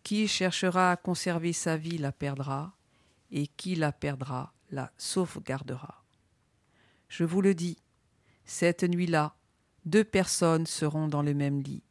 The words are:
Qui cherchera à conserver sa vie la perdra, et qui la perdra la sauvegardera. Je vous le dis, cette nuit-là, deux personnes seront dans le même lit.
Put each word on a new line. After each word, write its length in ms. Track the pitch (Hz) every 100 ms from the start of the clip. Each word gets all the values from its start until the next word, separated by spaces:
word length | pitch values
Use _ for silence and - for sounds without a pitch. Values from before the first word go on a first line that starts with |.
Qui 260 | - 208 208
cherchera 640 | - 190 - 190 180 180
à 60 | 180
conserver 560 | - 170 185 170 170
sa 240 | 170 170 160
vie 220 | 160 170
la 120 | 139
perdra, 640 | - 143 135 135 135 170 _ _ _ _ _ _
et 160 | 160
qui 300 | 147 - 180
la 160 | 170 151
perdra 600 | - 143 135 135 127 - _ _
la 200 | 135 127 _
sauvegardera. 1040 | - 190 180 - - 135 135 131 - - _ _ _ _ _ _ _ _ _ _ _
Je 160 | -
vous 180 | 170 180
le 120 | 196
dis, 240 | 170 175 - _ _ _ _ _ _
cette 380 | - - 175 170
nuit-là, 520 | 180 175 175 160 151 _ _ _ _ _
deux 180 | 160 202
personnes 640 | 208 190 180 - 170 160
seront 420 | 165 - 151 156 156
dans 140 | 147
le 140 | 147
même 260 | 143 143 143
lit. 220 | 139 135 _